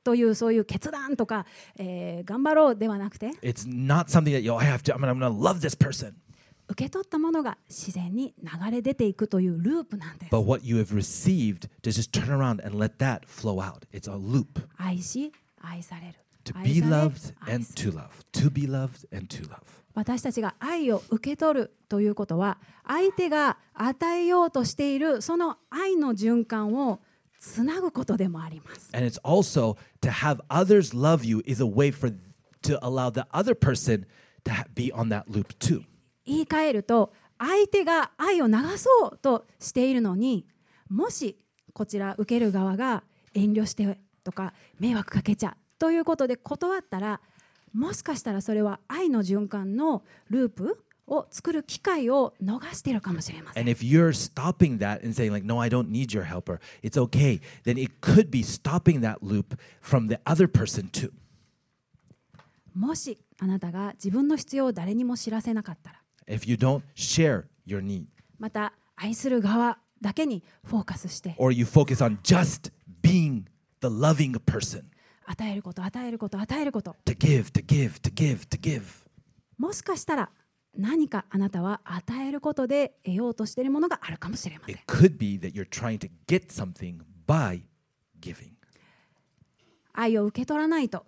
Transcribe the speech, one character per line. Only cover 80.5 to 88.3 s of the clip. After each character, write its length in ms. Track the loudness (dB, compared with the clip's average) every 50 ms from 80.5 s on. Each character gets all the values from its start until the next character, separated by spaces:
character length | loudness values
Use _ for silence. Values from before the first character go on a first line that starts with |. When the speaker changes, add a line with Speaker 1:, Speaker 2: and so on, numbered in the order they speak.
| _ _ _ _ -8
Speaker 1:
何 320 | -4 -2 0 2 0 0 0
か 160 | -2 -6 -6 -4
あ 80 | -2 0
な 100 | 0 0
た 120 | 0 -2 -2
は 180 | -2 -4 -6 -8
与 440 | -10 -10 -8 -6 -6 -6 -6 -4 -6
え 20 |
る 100 | -6 -4
こ 120 | -4 -4 -2
と 120 | -2 -2
で 320 | 0 0 0 0 -2 _ _ -6
得 120 | -4 -2
よ 140 | -2 -2 -2
う 40 | -4
と 120 | -4 -6
し 80 | -6 -4
て 80 | -4 -2
い 20 |
る 60 | 0
も 100 | 0 2
の 80 | 0 0
が 100 | -2 -4 -8
あ 80 | -10
る 80 | -12 -10
か 100 | -8 -8
も 80 | -8
し 120 | -8 -8 -10
れ 100 | -12 -12
ま 80 | -12
せ 60 | -12 -12
ん。 20 |
Speaker 2:
It 100 | -12 _
could 300 | -2 4 6 6 6 6
be 220 | 4 -2 -2 -2 -4
that 120 | -6 -8 -8
you're 140 | -8 -10 -10
trying 300 | -8 -8 -6 -6 -6 -6
to 120 | -10 -12 -16 _ _
get 220 | -2 -2 -2 -2 -4
something 520 | -10 -8 -8 -8 -10 -10 -12 -12 -12 -14 -18 -20 -20 -6 0
by 360 | 0 2 2 2 0 -4 -6 -10 _ _ _ _ _ _ _ _ _ _ _
giving. 300 | -18 -18